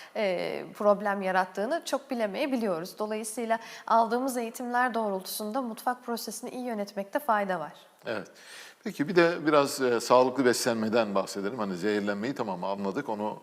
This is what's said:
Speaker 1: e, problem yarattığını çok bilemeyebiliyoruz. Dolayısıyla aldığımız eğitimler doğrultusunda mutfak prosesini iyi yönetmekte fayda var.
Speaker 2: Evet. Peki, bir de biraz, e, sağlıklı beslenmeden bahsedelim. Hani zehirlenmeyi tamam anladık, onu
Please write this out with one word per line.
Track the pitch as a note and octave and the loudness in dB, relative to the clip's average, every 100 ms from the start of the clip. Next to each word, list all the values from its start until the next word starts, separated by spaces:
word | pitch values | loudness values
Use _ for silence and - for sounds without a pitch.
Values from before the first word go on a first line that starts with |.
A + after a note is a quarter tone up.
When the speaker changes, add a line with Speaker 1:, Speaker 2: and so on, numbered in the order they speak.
| - - | -10 -2
Speaker 1:
e, | G3+ F3 E3+ - - | 0 0 -2 -4 -8
problem | - G#3 G3 G#3 G3+ | 2 4 4 2 -2
yarattığını | F#3+ F#3 F#3+ - A3 E4 | 2 2 2 -2 -2 -2
çok | - C#4 - | -2 -4 -4
bilemeyebiliyoruz. | A#3+ G#3+ G3 C#4+ B3+ A3+ E3 F3+ - | -2 -2 -2 -2 0 0 -2 -4 -6
Dolayısıyla | G#3+ A3 A3+ - A3+ A3+ - - - | -6 -4 -6 -6 -2 -2 -4 -10 2
aldığımız | A3+ A3+ A#3+ C4+ B3 | 4 4 2 0 -2
eğitimler | A3+ A#3+ B3 A#3+ B3+ | -4 -6 -2 0 2
doğrultusunda | A3+ G#3+ F#3+ F#3 - G#3+ C4 | 0 -2 -2 -6 -8 -4 -4
mutfak | A#3+ A3 B3+ B3 | -4 -4 -4 -4
prosesini | A#3+ A#3 - - A#3+ | -4 -6 -6 -8 -8
iyi | B3+ | -8
yönetmekte | B3 G#3+ G3+ G3 G3 D4 | -6 -4 -4 -6 -4 -2
fayda | C#4 G#3 G3 F3 | 2 2 2 -2
var. | D3+ - - _ - | -6 -12 -20 _ -6
Speaker 2:
Evet. | G#2+ E2+ - - - - - | -6 -8 -16 -20 -18 -18 -12
Peki, | A3 - C#3+ | -8 -4 2
bir | F3+ | 6
de | E3+ F3 D3+ | 6 4 4
biraz, | D3+ C#3 C#3 | 4 4 2
e, | B2+ A#2 | 2 2
sağlıklı | - B2+ B2+ C3 | 6 6 6 4
beslenmeden | B2 A2+ B2+ A2+ A2 A#2 G#2 | 4 4 2 0 2 2 2
bahsedelim. | G2 F#2 G2+ G2 B2 | 0 -2 -4 -4 -4
Hani | G2+ F2 | -4 -2
zehirlenmeyi | G#2+ G#2 G2+ G2+ A#2 | 0 0 0 -2 -4
tamam | C#3 A2 F2+ | -4 -4 -4
anladık, | F#2+ G2+ G2 G2+ C#3 | -4 -4 -2 -4 -4
onu | G#2 G#2+ - | -4 -4 -6